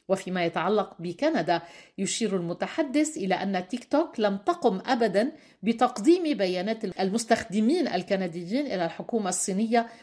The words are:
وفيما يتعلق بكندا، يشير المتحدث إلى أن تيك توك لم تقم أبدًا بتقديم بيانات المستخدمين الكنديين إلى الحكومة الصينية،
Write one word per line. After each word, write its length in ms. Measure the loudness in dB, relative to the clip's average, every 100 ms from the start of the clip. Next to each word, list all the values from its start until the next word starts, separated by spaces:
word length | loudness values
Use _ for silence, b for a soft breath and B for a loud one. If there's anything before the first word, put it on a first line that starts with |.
| -2
وفيما 360 | -2 0 0
يتعلق 520 | 0 0 0 0 0 -6
بكندا، 640 | -10 -2 0 2 2 0 B B B -6
يشير 380 | -4 -2 -2 0
المتحدث 800 | -2 -4 -4 -2 0 2 0 -2
إلى 180 | -2
أن 340 | -2 0 -2 -4
تيك 160 | -8
توك 360 | 0 0 0 0
لم 160 | 0 2
تقم 440 | -2 2 2 0 0
أبدًا 460 | 2 2 2 0 B B B
بتقديم 720 | -2 2 2 4 4 4 2 0
بيانات 480 | 0 0 -2 -4 -4 -2
المستخدمين 880 | -2 -2 2 0 2 0 2 2 0
الكنديين 760 | -2 -2 -2 -2 -6 -4 -4 -2
إلى 180 | -2
الحكومة 440 | -4 -4 -4 -2 -2
الصينية، 580 | -2 -2 -2 2 2 0 B